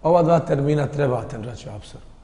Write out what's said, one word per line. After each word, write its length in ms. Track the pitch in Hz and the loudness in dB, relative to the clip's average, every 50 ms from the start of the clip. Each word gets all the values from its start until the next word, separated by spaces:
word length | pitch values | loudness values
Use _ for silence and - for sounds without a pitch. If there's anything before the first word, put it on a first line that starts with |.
| - | 2
Ova 200 | 160 175 175 170 | 4 4 4 6
dva 160 | 160 170 165 | 6 4 2
termina 480 | 165 - 156 139 139 143 151 147 143 135 | 2 0 0 0 2 2 2 0 0 -2
trebate, 500 | 139 147 147 135 123 120 110 107 139 117 | -2 -2 0 0 0 -2 -6 -8 -10 -10
braćo, 320 | 107 120 117 - - - | -10 -10 -12 -12 -14 -14
apsolutno. 420 | 104 104 - - - - - - - - | -14 -14 -16 -16 -20 -20 -20 -20 -20 -20